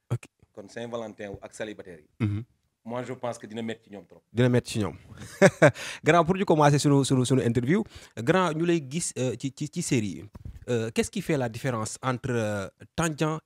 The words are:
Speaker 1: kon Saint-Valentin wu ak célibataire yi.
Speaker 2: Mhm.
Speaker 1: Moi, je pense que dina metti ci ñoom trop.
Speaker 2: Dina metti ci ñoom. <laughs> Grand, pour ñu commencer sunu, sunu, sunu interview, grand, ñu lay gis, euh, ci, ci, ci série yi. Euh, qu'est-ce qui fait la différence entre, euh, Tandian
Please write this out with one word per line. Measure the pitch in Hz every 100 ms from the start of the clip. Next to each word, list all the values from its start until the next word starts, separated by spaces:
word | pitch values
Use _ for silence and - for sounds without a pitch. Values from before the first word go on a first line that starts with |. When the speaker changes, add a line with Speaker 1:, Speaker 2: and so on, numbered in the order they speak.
| - 117 - _ _ -
Speaker 1:
kon | 98
Saint-Valentin | 113 117 117 110 101 104
wu | 101
ak | 107
célibataire | - 110 101 92 82
yi. | 76 - 107
Speaker 2:
Mhm. | 104 120 _ _ _
Speaker 1:
Moi, | 113 120
je | 123
pense | 127 120 113
que | 107
dina | 110
metti | 113 110 -
ci |
ñoom | 101 90
trop. | 85 _
Speaker 2:
Dina | 110 123
metti | 123 -
ci | 113
ñoom. | 95 - - - - - 190
<laughs> | - 147 - - -
Grand, | - 170
pour | 160 190
ñu |
commencer | 202 156 147 143
sunu, | 147 139
sunu, | 131 135
sunu | 120 131
interview, | 113 117 120 196 214 - - -
grand, | 120 185 180 156
ñu | 175
lay | 170 131
gis, | 160 - -
euh, | 127 -
ci, | 139
ci, | - 151
ci | 175
série | - 131 104 71
yi. | 98 - - - -
Euh, | 120 113
qu'est-ce | 233 220
qui | 208
fait | - 147
la | 120
différence | 113 139 113 107 -
entre, | 127 123 -
euh, | 120 107 104 95 _ - -
Tandian | 165 143 156 156